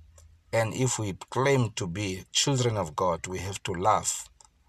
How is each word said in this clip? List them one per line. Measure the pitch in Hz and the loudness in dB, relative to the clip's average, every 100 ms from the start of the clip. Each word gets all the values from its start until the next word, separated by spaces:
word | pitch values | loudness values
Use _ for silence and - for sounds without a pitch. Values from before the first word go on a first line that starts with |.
| - - - - - | -20 -20 -20 -20 -4
And | 113 110 | 0 0
if | - 127 - | 2 0 0
we | 104 87 - | -4 -6 -6
claim | 123 139 139 113 | 0 4 4 2
to | - 95 | -2 -6
be | 87 104 95 95 | -4 -4 -4 -4
children | - - 131 120 107 | 0 2 2 2 0
of | 85 | -4
God, | 76 92 82 - | 0 0 0 -4
we | 90 | -6
have | 90 98 | -6 -8
to | - | -6
love | 87 95 98 - - - _ _ _ | -2 2 2 2 -6 -8 _ _ _